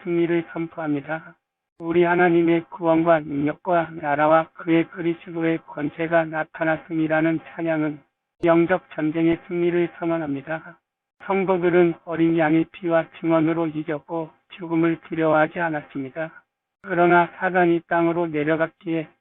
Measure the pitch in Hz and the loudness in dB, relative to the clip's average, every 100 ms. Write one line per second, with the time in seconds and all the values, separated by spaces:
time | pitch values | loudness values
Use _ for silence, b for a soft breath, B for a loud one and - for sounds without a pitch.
0 | 175 170 165 170 165 170 165 - 156 147 | -2 0 0 0 -4 -8 -8 -6 -4 -4
1 | 147 160 165 170 _ _ _ - 165 175 | -4 -10 -12 -20 _ _ _ -10 -2 2
2 | 170 175 180 170 165 170 165 - 165 160 | 4 4 4 4 4 2 -2 -4 0 2
3 | 165 160 151 143 147 151 190 170 160 165 | 4 2 0 -4 -4 -4 -2 -2 -2 -6
4 | 147 143 151 160 160 - 175 165 160 - | -4 0 4 4 2 -6 0 0 0 -4
5 | 165 165 - 165 165 160 - - 151 - | -6 -6 -8 -4 -2 -2 -6 -10 -8 -6
6 | 165 170 160 156 156 - 160 156 - 160 | 0 0 0 -4 -8 -4 -2 -2 -4 -4
7 | 156 156 160 160 - - 165 156 151 147 | 0 2 0 -2 -6 -8 -4 -2 -4 -6
8 | _ _ _ _ 170 165 165 180 - - | _ _ _ _ 2 4 4 0 -4 -6
9 | 156 165 165 165 - 175 175 175 170 - | -4 0 0 -2 -4 -2 0 0 -2 -4
10 | 170 165 151 139 135 160 170 165 _ _ | -4 -4 -4 -8 -8 -12 -12 -20 _ _
11 | _ _ - 196 185 185 175 175 170 165 | _ _ -4 -2 0 0 2 4 4 0
12 | - 160 165 165 156 160 165 - 175 165 | -6 0 2 4 4 2 0 -6 -2 0
13 | 160 - 165 165 156 165 165 151 156 147 | -2 -4 0 2 2 0 -2 -4 -6 -8
14 | - 165 156 _ _ - 165 165 165 160 | -8 -10 -10 _ _ -14 -4 0 0 -2
15 | - 160 160 151 156 180 170 151 147 143 | -6 -2 2 2 2 -2 -4 -6 -8 -10
16 | 131 165 160 - _ _ _ _ 202 175 | -10 -10 -12 -12 _ _ _ _ -4 2
17 | 175 175 170 - 190 180 175 170 - 170 | 4 4 2 -2 -2 2 2 0 0 0
18 | 170 165 170 151 147 160 165 - 170 165 | 0 -2 -4 -2 -2 -2 -4 -6 -8 -6
19 | 156 _ | -8 _